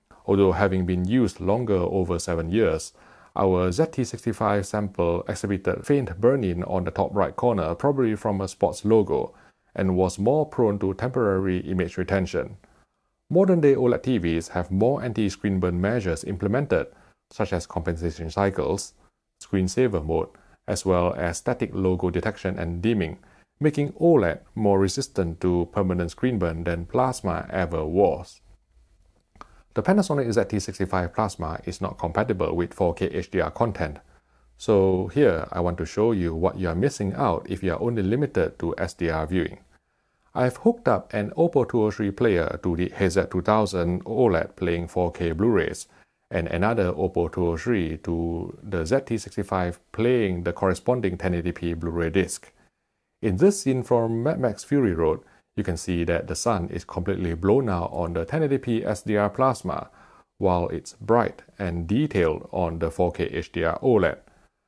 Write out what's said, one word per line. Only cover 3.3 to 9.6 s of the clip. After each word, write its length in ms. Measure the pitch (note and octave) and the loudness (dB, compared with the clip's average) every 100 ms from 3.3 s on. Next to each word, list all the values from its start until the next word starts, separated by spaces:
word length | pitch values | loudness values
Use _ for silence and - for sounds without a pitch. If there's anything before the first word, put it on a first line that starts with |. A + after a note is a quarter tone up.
| - | 0
our 360 | G2 F2+ F2+ | 2 4 2
Z 140 | F2 D#3+ | 2 0
T 120 | - | 0
sixty-five 640 | A#2+ A2+ A#2+ G#2+ G#2+ G2+ G2 | -6 -4 -6 0 2 0 0
sample 560 | G#2+ G#2 - E2+ E2+ - | -4 -4 0 0 0 -2
exhibited 560 | F#2+ G2+ F#2+ - - | -6 -2 -2 -2 -4
faint 380 | - C#3+ A#2 F2 | 0 0 0 2
burn-in 420 | A#2 C#3 G2 E2+ F#2 | 2 4 0 -2 -2
on 180 | F#2 | -2
the 80 | E2+ | -2
top 180 | - F#2+ | -2 0
right 240 | G2+ E2+ - | 2 0 2
corner, 380 | B2 G#2+ D#2+ | 0 2 0
probably 420 | E2+ C#3 C#3 A#2 G#2+ | 0 0 2 2 0
from 240 | A2 G2 | -2 -2
a 80 | F#2+ | -4
sports 380 | - F#2 D#2 G#2 | 0 0 0 4
logo, 480 | A2+ G2+ C#2+ - - - _ | 4 6 0 -2 -10 -20 _